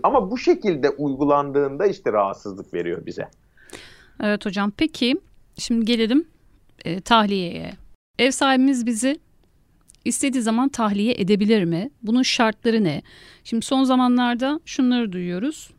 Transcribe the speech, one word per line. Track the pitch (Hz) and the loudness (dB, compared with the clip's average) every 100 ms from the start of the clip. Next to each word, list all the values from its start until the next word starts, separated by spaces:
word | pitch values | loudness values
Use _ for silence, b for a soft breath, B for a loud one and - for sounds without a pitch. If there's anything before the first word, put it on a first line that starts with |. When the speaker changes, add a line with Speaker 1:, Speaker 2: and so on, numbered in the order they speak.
Speaker 1:
Ama | 185 262 190 | 0 0 0
bu | 247 | -2
şekilde | - 349 208 156 139 | 0 0 0 0 0
uygulandığında | - 147 135 143 143 143 139 139 139 202 | 0 -4 -2 2 2 0 0 -2 0 -2
işte | - 123 | -2 -2
rahatsızlık | 104 98 98 104 98 92 | 0 0 -4 -10 -12 -10
veriyor | 85 87 87 - | -6 -6 -6 -8
bize. | 87 - _ _ B B B B B B - | -10 -12 _ _ B B B B B B -6
Speaker 2:
Evet | 214 208 214 | -4 -2 -4
hocam. | 190 208 - | -4 -4 -2
Peki | 320 - 240 330 - _ _ - | -2 0 0 0 -6 _ _ -10
şimdi | - 233 220 | -4 0 2
gelelim, | 233 220 269 339 _ _ _ _ - - | 2 2 2 0 _ _ _ _ -12 -8
e, | 180 | -6
tahliyeye. | - 226 208 196 175 165 165 - - - _ - | 2 4 4 0 -4 -6 -12 -14 -20 -20 _ 0
Ev | 254 | 0
sahibimiz | 262 277 262 269 262 233 | 2 2 4 4 2 0
bizi | 220 254 311 _ _ _ _ _ _ _ _ - | -2 -2 -4 _ _ _ _ _ _ _ _ -6
istediği | - 277 254 | -2 -2 0
zaman | 226 226 269 | 0 2 0
tahliye | - 220 202 214 - | 0 0 0 0 0
edebilir | 185 208 208 220 | 2 2 4 2
mi? | 170 165 240 - | 2 -2 -4 -8
Bunun | 214 240 | -2 0
şartları | 254 - 220 214 233 226 | 2 2 0 0 0 2
ne? | 185 147 B B B B | 2 -2 B B B B
Şimdi | - 226 - | -8 -6 0
son | 269 | 2
zamanlarda | 262 254 247 247 240 240 262 302 - | 2 4 4 2 2 0 -2 -4 -4
şunları | - 254 247 226 | 0 2 2 -2
duyuyoruz. | 180 175 175 262 311 - | -4 -6 -4 -4 -6 -14